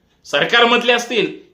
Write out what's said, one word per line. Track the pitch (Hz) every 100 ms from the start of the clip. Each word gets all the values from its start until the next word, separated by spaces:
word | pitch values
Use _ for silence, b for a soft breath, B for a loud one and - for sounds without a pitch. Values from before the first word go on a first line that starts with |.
| _ _ -
सरकारमधले | 143 156 233 233 240 240
असतील | 240 233 240 175 - -